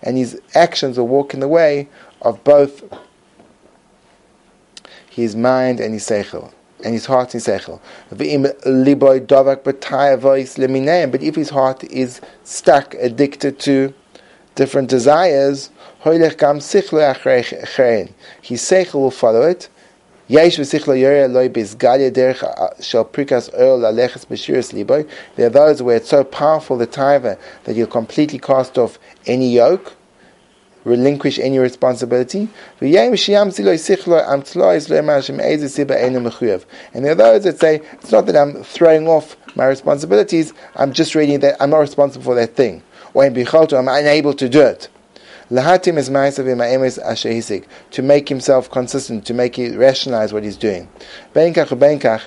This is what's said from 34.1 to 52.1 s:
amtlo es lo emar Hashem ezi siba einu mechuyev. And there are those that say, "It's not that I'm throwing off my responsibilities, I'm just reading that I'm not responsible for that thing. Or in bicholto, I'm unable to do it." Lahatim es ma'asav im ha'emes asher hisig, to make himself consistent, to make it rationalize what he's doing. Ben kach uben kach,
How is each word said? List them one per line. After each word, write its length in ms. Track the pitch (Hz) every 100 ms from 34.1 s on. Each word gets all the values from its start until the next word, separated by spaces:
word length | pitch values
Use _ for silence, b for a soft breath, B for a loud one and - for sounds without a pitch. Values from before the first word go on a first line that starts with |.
| 165 -
amtlo 480 | 139 - 170 -
es 160 | 170 147
lo 60 | 156
emar 200 | 151 143
Hashem 240 | 135 139
ezi 260 | - 151 139
siba 360 | 147 135 135
einu 240 | 127 127 120
mechuyev. 380 | - 120 92 - B B
And 100 | 120
there 80 | 143
are 40 | 170
those 280 | 214 214
that 160 | 190 151
say, 220 | 160 151 - B
"It's 180 | -
not 120 | 220 202
that 100 | 160
I'm 260 | 143 120
throwing 460 | 107 - 165 160 160
off 260 | 156 147 - - -
my 100 | 131
responsibilities, 880 | 135 151 143 156 208 208 165 156 - B B
I'm 160 | 139
just 220 | 143 156 156
reading 260 | 147 143
that 160 | 143 -
I'm 120 | 139
not 80 | 156
responsible 440 | 143 - 143 131
for 120 | 127 120
that 200 | 117 -
thing. 260 | 120 85 - B B
Or 120 | 143 139
in 80 |
bicholto, 440 | 120 120 160 156 139
I'm 120 | 131
unable 440 | 135 147 151 147 139
to 120 | 131
do 140 | 143
it." 260 | 131 - - _ _ - B B B
Lahatim 460 | 123 147 185 180 160
es 100 | 131
ma'asav 380 | 139 139 139 131
im 80 | 123
ha'emes 400 | 120 131 131 -
asher 320 | 98 113 113
hisig, 360 | 117 110 98 - B B
to 100 | -
make 260 | 131 143 143
himself 440 | 135 135 131 123
consistent, 520 | 131 123 139 - 110
to 120 | - 120
make 240 | 123 127
it 180 | 120 107
rationalize 560 | 135 131 139 117 107
what 100 | 107
he's 140 | 104 95
doing. 300 | 110 90 80 - B B B
Ben 220 | 151 170
kach 140 | 165 147
uben 340 | 123 143 147
kach, 220 | 127